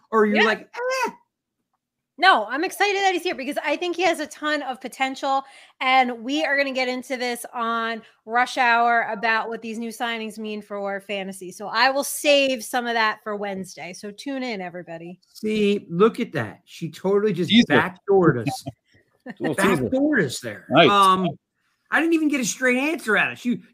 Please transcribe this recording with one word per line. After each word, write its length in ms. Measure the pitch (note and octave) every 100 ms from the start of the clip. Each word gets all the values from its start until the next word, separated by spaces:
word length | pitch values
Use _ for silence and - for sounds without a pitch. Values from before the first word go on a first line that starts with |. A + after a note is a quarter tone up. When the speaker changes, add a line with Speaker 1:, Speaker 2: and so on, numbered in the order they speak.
| -
Speaker 1:
or 140 | A3 G#3+
you're 100 | G#3
Speaker 2:
Yeah. 80 |
Speaker 1:
like, 160 | A4 -
"Eh"? 500 | - - B4 C5 A#4 - _ _ _ _ _ _ _ _ _ -
Speaker 2:
No, 260 | F4+ C#4+ G#3
I'm 140 | C4+
excited 360 | F#4 - G4+ G4
that 100 | F#4+
he's 100 | F4+
here 140 | F4 C4
because 200 | C4 -
I 120 | D4+ D#4
think 180 | F4+
he 80 | E4+
has 160 | F4+ D4
a 80 | D4+
ton 360 | - D4+ D4+
of 180 | C4 B3
potential, 640 | B3 - C4 C4+ C#4 C4+ C4+ - - -
and 440 | C4 C4 B3 A#3
we 200 | A3+ D4
are 120 | D4 C#4
gonna 160 | C#4
get 160 | B3+ B3
into 280 | B3+ B3 B3+
this 300 | B3 A#3+ -
on 480 | B3+ A3+ A3+ A3+ A3+ - _ A3
Rush 320 | A#3 B3+ C#4+
Hour 440 | A#3+ A#3 A#3 A#3 G#3
about 380 | A3 A3+ A3+ G#3+
what 140 | A3+
these 160 | A3+ A3
new 120 | A#3
signings 460 | A3 A#3+ A3+ A3 G#3+
mean 240 | G#3+ G#3+
for 400 | G3+ G3+ G3 G3
fantasy. 520 | G3 G3+ F#3+ F#3+ F#3
So 160 | F#3 G3
I 220 | A3+ C4
will 120 | C4+
save 640 | - - D4+ C#4+ C4+ B3+
some 240 | - B3+ A#3+
of 60 |
that 260 | A#3 G#3+ -
for 140 | G#3+ G#3
Wednesday. 560 | G3+ F#3+ F#3 - E3
So 180 | F#3 G#3
tune 320 | G#3 C#4 C4+
in, 180 | B3+ G3+
everybody. 600 | F3+ F3 E3+ E3 E3+ F3+ _
Speaker 1:
See, 540 | - G#3+ G#3+ G3+ G3+ -
look 300 | E3+ A3+ A3+
at 140 | A#3
that. 300 | C#3+ G#2+ -
She 260 | _ - E3
totally 420 | - F#3 G3+ G#3+
just 180 | E3+ D3+
Speaker 3:
Teaser. 160 | A3 A#3
Speaker 1:
backdoored 760 | D3 F3 F#3 - F#3+ E3 B2 A#2
us. 160 | - - - _ _
Speaker 3:
<laughs> 400 | _ _ B3 -
Little 160 | D#4+
teaser. 300 | - G3 E3
Speaker 1:
Backdoored 400 | A#2+ C4 D4+ C4+
us 160 | C#3 -
there. 260 | A#2 G2+ -
Speaker 3:
Nice. 200 | C#3+ F3
Speaker 1:
Um, 380 | G3+ F#3+ F#3 F3+ - _ _ _ _ -
I 100 | B3
didn't 140 | E4
even 140 | E4 D4+
get 120 | C#4
a 40 |
straight 320 | A3+ - B3+ B3
answer 400 | D4 E4+ A3+ F#3+
out 120 | C#3
of 40 |
it. 40 | B2
She, 240 | B3 G#3+ -